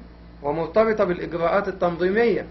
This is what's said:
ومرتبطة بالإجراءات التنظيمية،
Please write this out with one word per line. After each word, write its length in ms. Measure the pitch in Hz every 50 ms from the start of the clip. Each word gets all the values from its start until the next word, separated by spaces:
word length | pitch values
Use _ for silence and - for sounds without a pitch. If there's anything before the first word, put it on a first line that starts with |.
| - - - - - - - -
ومرتبطة 640 | - 143 151 165 165 156 - 214 226 226 214 214 202
بالإجراءات 640 | 180 175 - 165 151 156 170 165 165 180 202 196 190
التنظيمية، 760 | 185 - 180 175 170 156 180 190 196 226 240 226 180 - - -